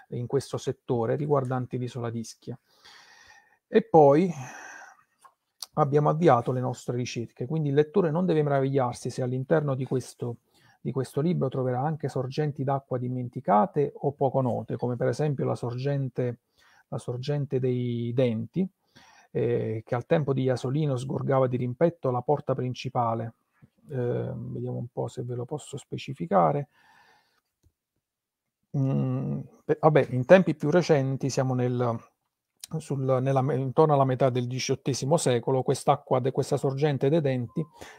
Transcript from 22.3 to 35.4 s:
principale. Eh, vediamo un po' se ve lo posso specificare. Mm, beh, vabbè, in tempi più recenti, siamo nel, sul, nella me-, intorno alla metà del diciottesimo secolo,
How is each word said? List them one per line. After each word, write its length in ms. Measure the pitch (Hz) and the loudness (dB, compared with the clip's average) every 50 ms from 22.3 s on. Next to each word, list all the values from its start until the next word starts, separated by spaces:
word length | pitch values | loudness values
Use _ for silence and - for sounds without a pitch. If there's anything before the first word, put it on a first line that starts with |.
| 151 143 - - 131 | -2 0 0 -2 -4
principale. 800 | 135 127 127 123 - - 127 - 123 117 113 113 113 117 113 - _ _ _ _ _ - _ _ _ _ - | -2 -4 -6 -6 -8 -10 -4 -2 -2 0 0 -2 -2 -4 -8 -10 _ _ _ _ _ -20 _ _ _ _ -10
Eh, 420 | 139 127 120 120 123 123 117 120 127 | -6 -4 -2 -2 -2 -4 -4 -6 -8
vediamo 440 | 120 120 127 123 123 120 123 123 | -8 -10 -10 -8 -8 -8 -6 -6
un 100 | 123 123 | -8 -8
po' 220 | 123 - 139 131 123 | -8 -8 -8 -8 -6
se 140 | - 131 127 | -8 -10 -10
ve 120 | 123 123 | -8 -8
lo 80 | 123 120 | -8 -8
posso 320 | - 151 143 - - - | -8 -10 -10 -10 -12 -14
specificare. 920 | 131 - _ - 131 - - 135 - 170 165 202 185 170 156 143 143 143 - _ _ _ _ _ _ _ _ _ _ _ _ _ _ _ _ _ _ _ _ _ _ _ _ _ _ _ _ _ _ _ _ _ _ _ _ _ _ _ _ - | -14 -12 _ -12 -10 -10 -12 -10 -10 -4 2 4 4 4 4 2 0 -4 -8 _ _ _ _ _ _ _ _ _ _ _ _ _ _ _ _ _ _ _ _ _ _ _ _ _ _ _ _ _ _ _ _ _ _ _ _ _ _ _ _ -4
Mm, 640 | 143 135 135 139 143 135 131 127 131 139 143 143 139 131 - - _ _ | -2 0 0 0 0 -2 -2 -2 -4 -4 -4 -6 -8 -8 -12 -18 _ _
beh, 140 | - 151 - | -4 -2 2
vabbè, 280 | - 135 127 143 123 - | 2 4 4 4 4 2
in 140 | 123 127 127 | 0 -2 6
tempi 280 | - 180 196 180 175 147 | 8 8 8 8 4 -2
più 160 | - - 147 | -2 0 2
recenti, 600 | 156 180 160 - 160 139 131 135 135 131 - 135 | 2 2 4 4 4 2 2 0 -2 -2 -4 -2
siamo 260 | - 143 131 131 127 | -2 0 0 0 0
nel, 420 | 127 123 123 123 120 123 120 117 113 - _ _ _ _ _ _ _ _ _ _ _ - - - | 0 0 0 0 0 -2 -2 -2 -4 -8 _ _ _ _ _ _ _ _ _ _ _ -14 -10 -10
sul, 220 | 156 147 - 147 135 131 131 131 127 | -10 -6 -6 -6 -2 0 2 2 2
nella 200 | 131 135 135 135 | 2 2 2 2
me-, 140 | 131 143 135 | 2 0 0
intorno 380 | 127 135 131 123 - 160 151 147 | -2 -2 0 4 4 6 6 6
alla 100 | 139 135 | 4 4
metà 260 | 131 127 120 139 131 | 4 4 4 2 2
del 160 | 123 127 123 | 2 0 -2
diciottesimo 720 | 123 127 127 - - 135 - - 151 123 - 135 131 165 | -2 -4 -4 -2 -2 -2 -2 -2 -4 -4 -2 0 2 2
secolo, 460 | 165 - 151 123 120 | 2 4 2 2 2